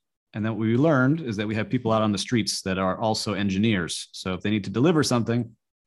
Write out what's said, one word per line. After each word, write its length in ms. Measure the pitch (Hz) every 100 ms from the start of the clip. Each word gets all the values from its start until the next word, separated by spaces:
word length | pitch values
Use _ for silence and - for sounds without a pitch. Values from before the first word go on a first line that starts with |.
| _ _ _
And 100 | 110
then 80 | 110
what 60 | 107
we 140 | 110 120
learned 460 | 156 139 127 165
is 160 | 135 104
that 100 | 107
we 80 | 110
have 140 | 104
people 240 | 131 110
out 80 | 110
on 100 | 107
the 60 | 98
streets 440 | - 120 101 -
that 140 | 95 92
are 200 | 92 90
also 360 | 110 107 113
engineers. 760 | 95 101 95 113 98 78 - -
So 220 | - 95
if 80 | 90
they 80 | 104
need 160 | 107 95
to 40 |
deliver 320 | 104 156 160
something 540 | 131 120 110 120 113 - _ _